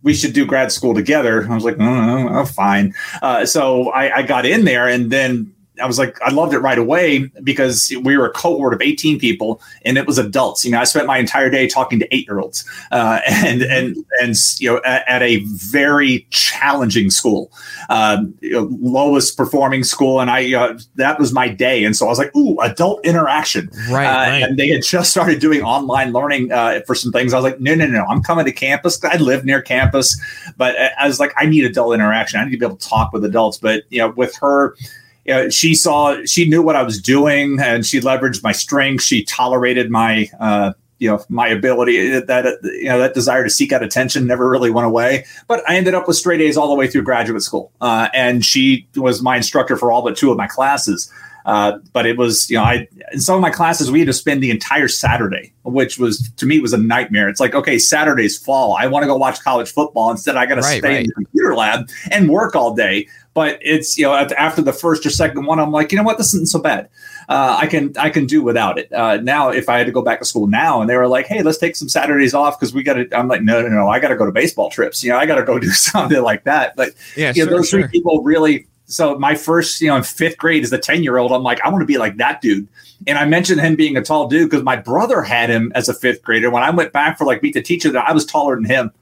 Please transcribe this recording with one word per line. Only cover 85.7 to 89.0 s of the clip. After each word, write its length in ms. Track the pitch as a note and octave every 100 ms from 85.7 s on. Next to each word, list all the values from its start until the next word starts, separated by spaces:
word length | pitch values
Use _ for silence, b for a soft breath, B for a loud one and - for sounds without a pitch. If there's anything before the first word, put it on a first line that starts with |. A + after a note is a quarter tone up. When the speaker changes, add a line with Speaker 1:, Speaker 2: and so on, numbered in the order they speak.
| B2+
Speaker 1:
as 120 | B2
a 60 |
fifth 300 | A#2+ B2+ -
grader. 260 | - A2+ A#2
When 140 | A#2+
I 80 | C3
went 200 | F3 D#3
back 260 | C#3+ D3 E3
for, 60 | C#3
like, 160 | B2
Meet 100 | D3
the 80 | C3+
Teacher, 320 | A#2 E3+ D#3+ B2+
I 140 | A2+
was 140 | D#3+ D3
taller 300 | D#3 C#3+ B2+
than 100 | A2
him. 260 | C3 A#2 _